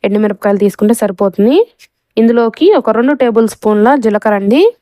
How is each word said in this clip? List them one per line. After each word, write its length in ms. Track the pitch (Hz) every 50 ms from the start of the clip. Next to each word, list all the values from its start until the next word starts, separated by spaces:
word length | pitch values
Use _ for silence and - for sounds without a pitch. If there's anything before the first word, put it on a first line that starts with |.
| - 202
ఎండుమిరపకాయలు 520 | 196 208 214 208 202 - - 208 202 202 202
తీసుకుంటే 320 | 202 190 - - 208 233 - -
సరిపోతుంది. 540 | 202 196 - 208 196 180 - 202 226 277 349 466 - _ _ - _ _ _ _ _ _
ఇందులోకి 520 | - 226 226 233 233 233 226 220 - 302 370 427 311
ఒక 160 | 226 - 220 220
రెండు 180 | 240 262 294 269 262
టేబుల్ 260 | 240 220 220 226 220 -
స్పూన్ల 400 | _ - 214 214 208 208 233 277 285 226
జీలకర్ర 360 | 226 202 208 - 220 208 202 196
అండి. 220 | 196 220 285 370 453 480 _